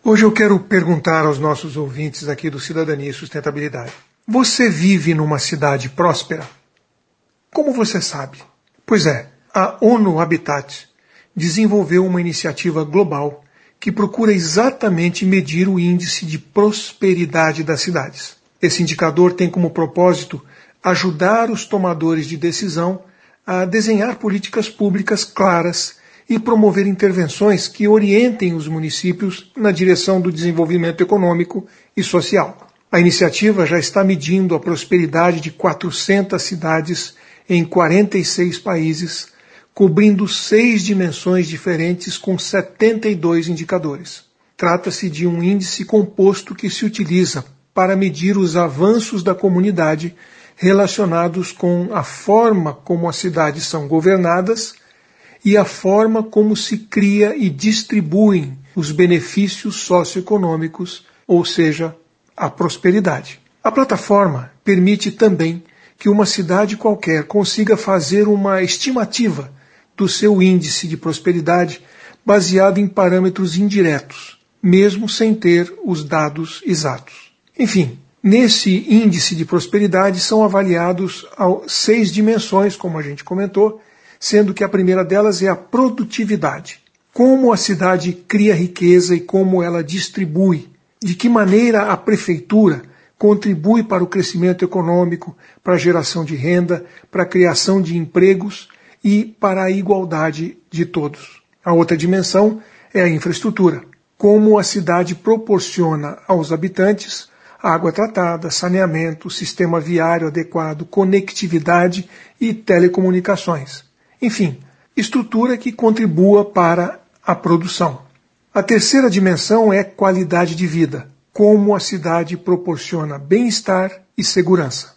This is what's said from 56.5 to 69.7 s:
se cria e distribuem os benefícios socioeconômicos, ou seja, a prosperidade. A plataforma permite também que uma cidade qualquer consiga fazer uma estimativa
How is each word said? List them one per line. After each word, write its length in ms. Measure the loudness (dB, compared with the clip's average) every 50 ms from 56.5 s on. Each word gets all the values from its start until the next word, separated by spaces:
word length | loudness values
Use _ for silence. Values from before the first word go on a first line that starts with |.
| 0
se 220 | -2 -4 -6 -6
cria 580 | -8 -8 _ 0 0 2 2 4 2 2 0 0
e 140 | -2 -2 -2
distribuem 1080 | -2 -2 -2 0 0 -2 -4 -2 -2 -2 -2 0 2 4 4 4 4 2 -2 -4 -10 -16 -20 -10 _
os 200 | -6 -6 -4 2
benefícios 840 | 2 4 4 4 0 0 -4 -2 -2 -2 -2 -4 -6 -8 -8 -8
socioeconômicos, 1300 | -8 -2 0 0 0 0 -2 -6 -8 -2 -2 0 0 0 0 -2 -2 -4 -8 -8 -10 -10 -10 -10 -18 _ _ _ _ _
ou 160 | 2 2 2 2
seja, 500 | 0 0 0 0 0 0 -2 -6 -8 -8 _ _ _ _ _ _ _ _
a 120 | -6 -6 -6
prosperidade. 920 | -2 -2 -4 -4 -4 0 0 2 2 4 0 0 -2 -4 -10 -16 -20 _ _ _ _ _
A 80 | -4 -2
plataforma 800 | 0 0 0 0 -2 -4 0 2 2 4 4 2 0 -4 -8 -12 _ _ _
permite 480 | 2 2 4 4 4 2 2 -2 -6
também 500 | 0 2 2 2 2 2 -2 -4 -4 -8 -14 _ _ _ _ _ _ _
que 80 | 0
uma 180 | 2 2 2 2
cidade 520 | 0 -2 -4 -2 0 0 0 0 0 -4
qualquer 480 | -2 -2 -2 -2 0 -2 -2 -2 -2 -2
consiga 500 | -2 -2 -2 0 0 -2 -2 2 0 0
fazer 500 | 0 0 0 0 0 0 0 2 2 2 2
uma 340 | 2 0 0 0 0 0 0
estimativa 880 | -2 -4 -4 -4 -4 -2 -2 -4 -4 -2 -2 0 0 -2 -4 -10 -14 -18 _ _ _